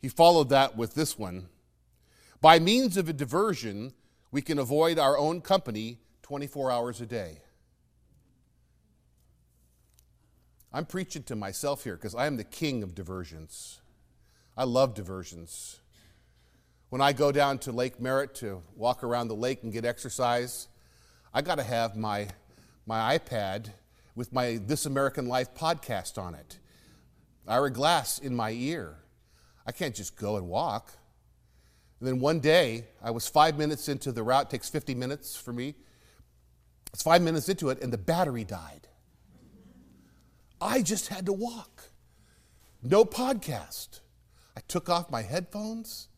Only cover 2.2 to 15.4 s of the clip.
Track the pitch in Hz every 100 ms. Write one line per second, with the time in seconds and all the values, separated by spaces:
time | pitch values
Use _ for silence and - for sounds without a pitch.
2.2 | - - 156 165 165 233 262 185 165 147
3.2 | 139 151 214 175 117 101 123 - _ _
4.2 | _ 139 143 147 123 147 165 165 139 143
5.2 | 147 175 - 190 156 107 110 120 _ _
6.2 | - 143 143 143 131 123 120 117 117 117
7.2 | 90 78 _ _ _ _ _ _ _ _
8.2 | _ _ _ _ _ _ _ _ _ _
9.2 | _ _ _ _ _ _ _ _ _ _
10.2 | _ _ _ _ _ 131 160 185 185 160
11.2 | 123 113 98 95 143 139 127 87 107 113
12.2 | 143 135 104 - 156 127 98 87 87 92
13.2 | 85 80 80 - - - _ _ _ _
14.2 | _ _ _ - 131 120 135 107 90 95
15.2 | 90 85